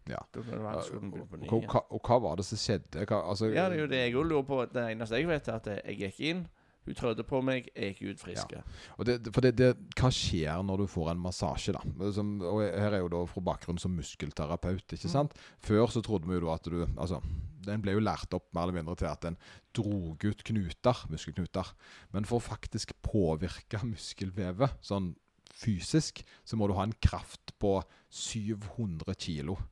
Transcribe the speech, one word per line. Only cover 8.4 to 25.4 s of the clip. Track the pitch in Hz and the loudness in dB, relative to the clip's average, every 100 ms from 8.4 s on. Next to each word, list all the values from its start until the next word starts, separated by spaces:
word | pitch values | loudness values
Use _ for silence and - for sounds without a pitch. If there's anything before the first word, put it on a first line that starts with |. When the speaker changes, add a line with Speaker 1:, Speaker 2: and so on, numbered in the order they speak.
| - | -6
Speaker 1:
Ja. | - - - - - | -8 -12 -14 -14 -2
Og | 107 | 0
det, | 123 120 | 0 0
for | 120 | 6
det, | 127 | 6
det, | 117 127 - - | 8 8 6 0
hva | - 131 | 4 4
skjer | - - 90 76 82 | 4 2 2 2 0
når | 98 95 | 0 2
du | 98 | 2
får | 92 80 | 2 0
en | 85 | 0
massasje, | 90 - 87 64 - | -2 -2 -2 0 -2
da? | 90 - 71 98 | -2 -2 -2 -2
Som, | 98 104 104 | 0 -2 -2
og | 87 107 | 0 2
jeg, | 104 98 | 2 2
her | 104 | 2
er | 101 | 2
jo | 87 | 2
da | 85 | 0
fra | 87 - | 0 -2
bakgrunnen | 90 73 - 85 | -2 -2 -2 -2
som | 90 87 | 0 -2
muskelterapeut, | 71 - 73 - 76 85 87 92 - | -4 -6 -6 -4 -2 -2 0 -2 -4
ikke | - 165 | -6 0
Speaker 2:
Mm. | 143 | 2
Speaker 1:
sant? | 147 - - - | 2 -2 -20 -8
Før | - 107 117 | 2 6 6
så | 117 | 2
trodde | 104 104 80 | 0 0 2
vi | 90 | 0
jo | |
da | 85 | 2
at | 80 82 | 0 -2
du, | 85 | 0
altså, | 80 - 85 73 - - - - | 0 0 -2 -2 -4 -6 -6 -10
den | 95 104 | -4 -2
ble | 98 101 | 2 2
jo | |
lært | 107 76 - 90 | 2 0 -2 -4
opp | - | -2
mer | 85 90 | 0 0
eller | 90 | 0
mindre | 80 87 | -2 -2
til | 85 | -2
at | 73 | -2
den | 85 85 - - _ | -4 -6 -10 -20 _
drog | - 104 101 85 76 | -4 0 0 -2 -2
ut | 104 101 | -2 -2
knuter, | - 110 87 - 123 123 90 | -2 0 -2 2 2 2 -2
muskelknuter. | 78 - 85 85 95 92 - - - - | -6 -6 -6 -4 -4 -4 -8 -20 -20 -8
Men | 92 107 | -6 0
for | 120 | -2
å | - | -2
faktisk | 110 - 110 - - | -8 -6 -6 -6 -8
påvirke | - 110 85 80 87 - - 104 | 0 4 4 2 -2 -6 -8 -6
muskelvevet, | 120 90 - - 92 95 92 92 131 - | -4 -6 -10 -6 -6 -2 -4 0 0 0
sånn | - 101 90 - _ _ | -4 -2 -2 -6 _ _